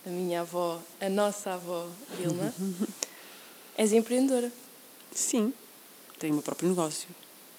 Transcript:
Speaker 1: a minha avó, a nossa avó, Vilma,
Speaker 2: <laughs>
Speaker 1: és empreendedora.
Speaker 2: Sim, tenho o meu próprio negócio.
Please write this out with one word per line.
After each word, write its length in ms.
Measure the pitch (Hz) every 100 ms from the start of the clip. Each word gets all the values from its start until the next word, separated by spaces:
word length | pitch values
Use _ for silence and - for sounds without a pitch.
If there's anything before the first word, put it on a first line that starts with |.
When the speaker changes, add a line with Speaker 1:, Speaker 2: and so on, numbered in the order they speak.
| 185
Speaker 1:
a 20 |
minha 340 | 180 180 170
avó, 380 | 170 175 175 170 170 -
a 80 | 196
nossa 460 | 196 208 202 196
avó, 340 | 180 175 170 175 175 269 185
Vilma, 380 | 165 175 190 180 190 175 214 - -
Speaker 2:
<laughs> 640 | - - - - - - -
Speaker 1:
és 160 | 220
empreendedora. 600 | 226 226 247 269 254 240 - - - - - -
Speaker 2:
Sim, 400 | - - 247 214 - - - - - - -
tenho 140 | 156
o 40 | 147
meu 60 |
próprio 260 | - - 170
negócio. 400 | 180 156 147 - - - - -